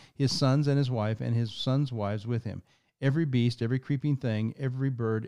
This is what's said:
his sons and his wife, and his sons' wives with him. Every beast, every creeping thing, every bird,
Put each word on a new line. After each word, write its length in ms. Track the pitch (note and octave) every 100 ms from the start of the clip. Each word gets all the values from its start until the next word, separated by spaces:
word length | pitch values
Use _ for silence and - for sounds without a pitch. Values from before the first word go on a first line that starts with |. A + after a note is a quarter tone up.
| -
his 180 | - C3+ -
sons 300 | C3+ C#3 C#3+
and 100 | C#3+
his 120 | C3
wife, 300 | A#2+ G#2+ A2
and 140 | A#2+
his 180 | A#2 A2+
sons' 400 | - - C3+ C#3+
wives 340 | A#2 G2+ A2 A2+
with 180 | A#2
him. 180 | G#2+ - - _ _ _
Every 220 | C3+ D3 D#3+
beast, 340 | B2+ A#2+ -
every 160 | A2+ C3
creeping 380 | - C#3 D3+ C3+
thing, 380 | B2 G#2+ A2 -
every 300 | C3+ C3 C3+
bird, 360 | A#2+ A2+ A2